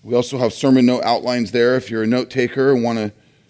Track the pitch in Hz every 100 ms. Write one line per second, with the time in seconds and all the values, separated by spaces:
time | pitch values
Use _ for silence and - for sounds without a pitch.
0 | 110 120 123 135 117 - 139 131 123 123
1 | - 117 123 123 104 120 120 127 127 113
2 | 110 123 123 131 120 135 135 127 117 113
3 | 107 _ _ _